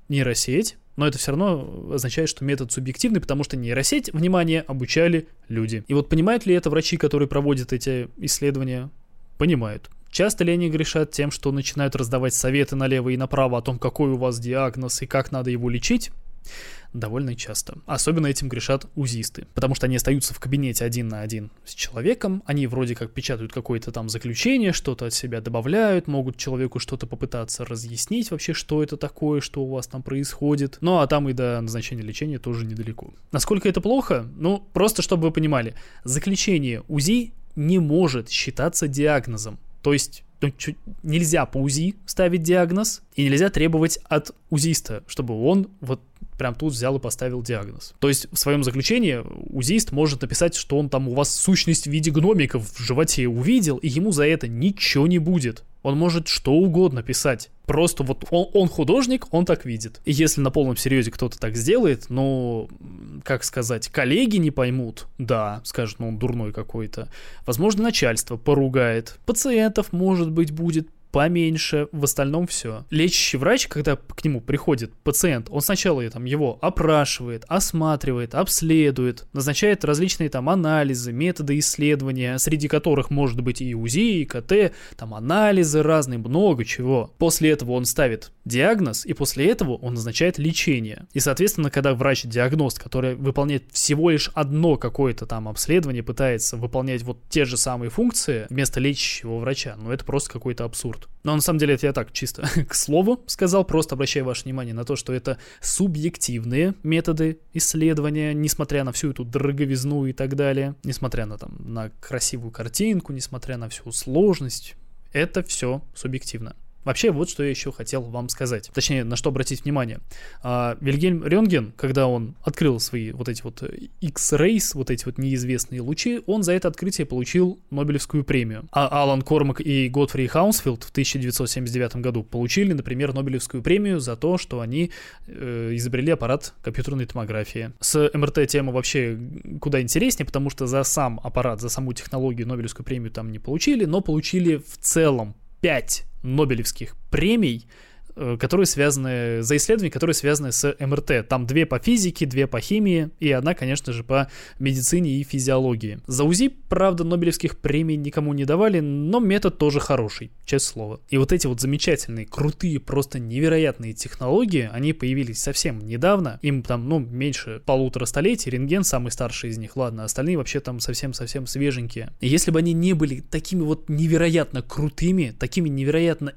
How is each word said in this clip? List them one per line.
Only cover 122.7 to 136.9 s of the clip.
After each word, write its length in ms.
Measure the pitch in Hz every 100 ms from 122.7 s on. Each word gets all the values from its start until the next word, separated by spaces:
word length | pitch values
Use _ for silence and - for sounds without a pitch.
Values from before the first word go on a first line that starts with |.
| 117
свои 320 | - 123 107
вот 160 | 127 123
эти 140 | 113
вот, 200 | 117 117
э, 260 | - - - -
X-rays, 680 | 170 - - 147 175 220 -
вот 160 | - 127
эти 160 | 123 127
вот 120 | -
неизвестные 640 | 135 131 123 123 - 127
лучи, 400 | 120 160 240 240 -
он 160 | 214
за 100 | 175
это 160 | 180 175
открытие 380 | - 190 - 143
получил 520 | 127 123 180 180 - -
Нобелевскую 520 | 139 147 143 - 151
премию. 460 | 139 131 110 107 -
А 320 | 143 139 143
Алан 200 | 139 135
Кормак 380 | - 156 139 131
и 280 | 151 139 127
Готфри 380 | 139 139 135 127
Хаунсфилд 580 | 160 202 214 135 117
в 60 | -
тысяча 280 | - 131 139
девятьсот 300 | 123 120 123
семьдесят 260 | 131 120
девятом 280 | 123 117 123
году 200 | 123 117
получили, 520 | 107 120 120 196 202
например, 400 | 147 - 127 143
Нобелевскую 480 | 131 135 131 - 127
премию 360 | 156 196 202 175
за 160 | 123 117
то, 200 | 160 180
что 240 | - 123
они, 300 | 117 139 175 - - - -
э, 440 | - 127 117 113
изобрели 380 | 117 123 120 151
аппарат 400 | 160 117 143 - -
компьютерной 440 | - 127 131